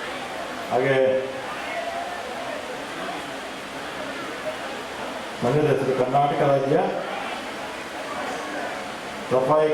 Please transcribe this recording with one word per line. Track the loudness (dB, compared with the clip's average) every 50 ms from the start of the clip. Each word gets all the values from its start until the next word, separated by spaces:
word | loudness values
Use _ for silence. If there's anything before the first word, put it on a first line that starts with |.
| -4 -4 -4 -6 -6 -6 -6 -6 -6 -6 -6 -6 -4 0 2
ಹಾಗೆ | 2 4 6 6 6 6 6 6 4 2 0 -4 -4 -6 -6 -6 -6 -4 -4 -4 -4 -2 -2 -2 -4 -4 -4 -4 -6 -6 -6 -6 -6 -4 -4 -4 -4 -4 -6 -6 -6 -6 -6 -6 -6 -4 -4 -4 -4 -6 -6 -6 -6 -6 -8 -8 -8 -8 -8 -8 -6 -6 -6 -6 -6 -6 -6 -6 -6 -6 -6 -6 -4 -4 -4 -4 -4 -6 -6 -6 -6 -6 -8 -6 -6 -6 -6 -6 -6 -6 -6 -6 -2 0
ಸಂಘದ | 2 4 4 4 4
ಹೆಸರು | 4 4 4 2 2 2
ಕರ್ನಾಟಕ | 2 4 6 4 6 6 4 4 4 6
ರಾಜ್ಯ | 6 6 4 6 6 6 4 4 2 0 -2 -4 -4 -4 -4 -4 -4 -6 -6 -6 -6 -6 -6 -6 -8 -8 -8 -8 -8 -6 -6 -6 -4 -4 -4 -4 -4 -4 -4 -4 -4 -4 -4 -4 -4 -6 -6 -6 -8 -8 -8 -8 -8 -8 -2 2
ಸಫಾಯಿ | 2 4 6 6 6 6 6 6